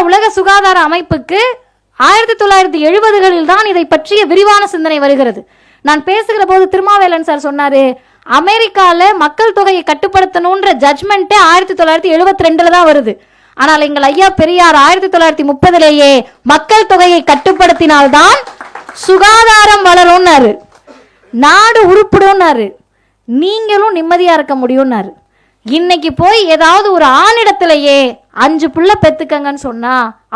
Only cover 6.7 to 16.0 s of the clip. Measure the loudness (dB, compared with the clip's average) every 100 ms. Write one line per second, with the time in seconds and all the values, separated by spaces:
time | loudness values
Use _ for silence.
6.7 | -2 0 0 0 -2 -4 -6 -6 -4 -2
7.7 | 0 0 -4 _ _ -4 -2 0 0 -2
8.7 | 0 2 2 0 0 -2 -2 -2 0 0
9.7 | -2 -4 -4 -2 -2 -2 -2 -4 -2 -2
10.7 | 0 -2 -2 -4 -4 0 2 2 2 0
11.7 | -2 -2 -2 0 0 0 0 0 0 0
12.7 | 2 2 2 -2 -8 _ _ _ -4 -2
13.7 | 0 -2 -2 -2 0 0 0 0 2 2
14.7 | 4 2 0 0 0 0 0 -4 -2 0
15.7 | 2 2 2